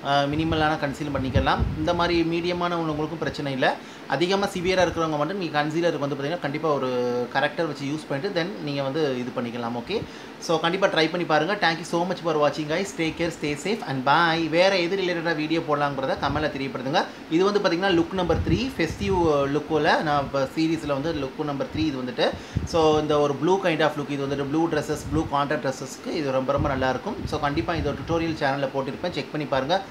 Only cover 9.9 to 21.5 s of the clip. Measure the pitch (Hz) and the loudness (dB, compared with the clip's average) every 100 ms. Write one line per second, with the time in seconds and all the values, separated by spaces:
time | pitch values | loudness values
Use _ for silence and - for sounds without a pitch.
9.9 | 196 - - - - - 160 165 180 196 | -4 -4 -12 -16 -10 0 2 2 2 2
10.9 | 160 160 175 160 151 160 208 165 165 170 | 4 2 0 2 2 2 2 0 0 -2
11.9 | 170 180 175 165 151 147 139 147 165 196 | -2 0 -2 0 2 2 2 -2 -2 -2
12.9 | - 160 156 170 160 147 147 185 226 - | -2 -4 0 -4 -2 -4 -2 -2 -4 -2
13.9 | 135 131 151 170 165 160 165 190 196 170 | 0 4 6 6 4 2 4 6 4 0
14.9 | 196 180 175 160 156 151 165 160 147 143 | 0 0 0 0 -2 0 0 0 0 0
15.9 | 135 135 196 147 147 151 135 135 135 131 | 0 -2 0 0 0 0 -2 -4 -4 0
16.9 | 170 220 - - 160 196 202 190 170 196 | 0 0 -8 0 2 4 4 2 2 2
17.9 | 170 165 190 175 156 - 202 262 - 156 | 2 2 0 0 2 2 2 0 -2 -2
18.9 | - 202 180 165 143 139 147 147 156 156 | -2 0 2 4 4 2 0 0 2 4
19.9 | 254 165 147 135 139 131 156 160 160 147 | 2 2 0 0 -2 0 0 0 0 -2
20.9 | 139 156 151 135 143 151 | -2 -2 -4 -4 -4 -4